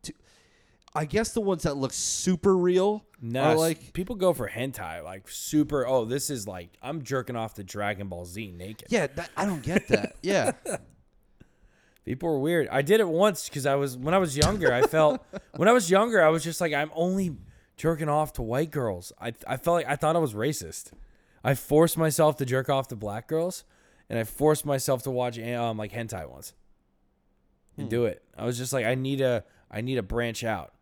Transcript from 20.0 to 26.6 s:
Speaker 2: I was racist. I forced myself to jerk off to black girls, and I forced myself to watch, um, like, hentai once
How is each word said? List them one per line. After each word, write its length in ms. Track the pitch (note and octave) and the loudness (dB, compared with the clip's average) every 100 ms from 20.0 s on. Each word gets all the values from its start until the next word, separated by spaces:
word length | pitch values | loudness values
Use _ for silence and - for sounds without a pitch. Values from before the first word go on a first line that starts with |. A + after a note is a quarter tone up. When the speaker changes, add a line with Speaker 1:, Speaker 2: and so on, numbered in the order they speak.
| D#3 E3+ | 2 2
Speaker 2:
I 40 | |
was 140 | D3+ G#2+ | 0 -2
racist. 560 | C3 D3+ E2 - - - - _ _ _ | -4 -4 -10 -14 -16 -20 -20 _ _ _
I 120 | - C#3 | -2 -2
forced 420 | - D3 E3 D#3+ | 4 6 6 4
myself 380 | D#3+ C#3+ D3+ D3 | 0 4 2 2
to 80 | C3 | -2
jerk 240 | C3 C3 | -2 0
off 200 | C3+ B2+ | -2 -2
to 60 | A2 | -8
black 300 | G#2 G#2+ - | -8 -8 -4
girls, 340 | D#3+ F3 - _ _ _ _ _ | -2 -2 -6 _ _ _ _ _
and 100 | A2+ | -4
I 60 | A2+ | -4
forced 400 | - D3+ D3+ D3 | 2 4 4 0
myself 380 | C3+ C3+ C3 | -2 0 -2
to 80 | C3+ | -2
watch, 280 | B2 B2 A#2 | -2 -4 -4
um, 380 | A#2 A#2+ A#2 G#2+ | -6 -4 -2 -4
like, 160 | G#2+ | -6
hentai 360 | A#2+ A2+ F#2+ C#2+ | -8 -8 -8 -10
once 240 | C2 - _ | -14 -20 _